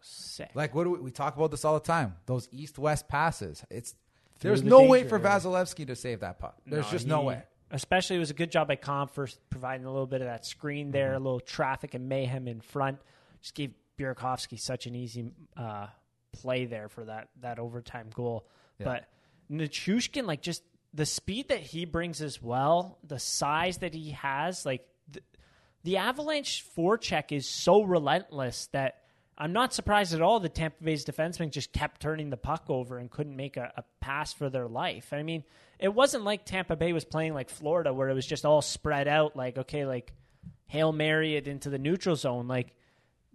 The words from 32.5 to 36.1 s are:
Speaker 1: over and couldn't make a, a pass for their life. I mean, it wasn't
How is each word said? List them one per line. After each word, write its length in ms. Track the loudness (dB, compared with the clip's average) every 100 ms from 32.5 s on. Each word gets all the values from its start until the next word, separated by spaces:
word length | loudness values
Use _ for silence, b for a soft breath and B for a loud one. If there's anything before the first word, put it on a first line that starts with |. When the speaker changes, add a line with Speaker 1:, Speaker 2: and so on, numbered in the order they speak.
| -4 -2
Speaker 1:
over 300 | -4 -4 -10
and 120 | -10
couldn't 260 | -8 -8 -8
make 200 | -8 -6
a, 160 | -8 -10
a 80 | -14 _
pass 320 | -6 -4 -4
for 180 | -4 -4
their 160 | -2 -4
life. 460 | -4 -4 -6 -8
I 100 | -6
mean, 220 | -4 -6 -8 b b b
it 160 | 2
wasn't 300 | 6 4